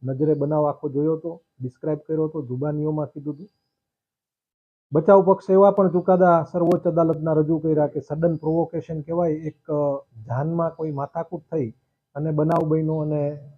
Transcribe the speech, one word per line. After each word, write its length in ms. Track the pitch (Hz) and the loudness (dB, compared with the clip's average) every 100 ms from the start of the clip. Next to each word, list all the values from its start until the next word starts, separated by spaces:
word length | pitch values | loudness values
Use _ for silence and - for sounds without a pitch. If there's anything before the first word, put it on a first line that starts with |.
નજરે 300 | 127 131 151 | -6 0 0
બનાવ 320 | 143 143 151 147 | 0 0 0 0
આખો 220 | 143 151 | -2 -4
જોયો 280 | 139 156 160 | -2 0 -2
હતો, 260 | 165 165 _ - | -6 -14 _ -12
ડિસ્ક્રાઇબ 380 | 127 - 156 151 | -12 -8 -6 -6
કર્યો 260 | - 156 | -4 -4
હતો, 180 | 156 156 | -2 -4
જુબાનીઓમાં 640 | 123 127 147 147 151 151 147 | -8 -4 -4 -2 -2 -4 -6
કીધું 280 | 151 143 | -8 -12
હતું. 140 | 143 202 _ _ _ _ _ _ _ _ _ _ _ _ _ - | -12 -14 _ _ _ _ _ _ _ _ _ _ _ _ _ -4
બચાવ 300 | 147 175 196 | 0 6 6
પક્ષે 300 | 185 190 - | 6 2 4
એવા 180 | 190 202 | 6 6
પણ 180 | 202 185 | 6 2
ચુકાદા 580 | 175 185 185 180 165 - | 2 2 4 6 4 2
સર્વોચ્ચ 340 | 175 165 170 175 | -2 0 0 0
અદાલતના 460 | 165 165 156 156 | 0 0 0 0
રજૂ 260 | 156 151 160 | 0 2 0
કર્યા 280 | 156 151 147 | 0 0 0
કે 140 | 147 | -4
સડન 360 | - 156 170 160 | -8 -2 -2 0
પ્રોવોકેશન 640 | 156 165 165 165 160 160 | -2 -2 -2 -6 -8 -10
કહેવાય, 300 | 147 170 170 | -6 -2 -2
એક, 400 | 156 156 - - | -2 -8 -12 -6
અ, 260 | 147 143 139 - 113 110 | -2 -2 -4 -8 -16 -8
જાનમાં 480 | 123 156 170 165 | -4 -4 -2 -4
કોઈ 160 | 160 160 | -4 -8
માથાકૂટ 520 | 139 143 165 165 165 - | -6 -8 -8 -10 -12 -8
થઈ 220 | 160 127 - _ _ _ | -6 -6 -10 _ _ _
અને 160 | 143 156 | -8 -4
બનાવ 340 | 151 151 170 | 0 2 2
બન્યો 340 | 151 160 156 156 | 2 0 0 -2
અને 400 | 151 151 143 147 - | -2 -2 -4 -6 -16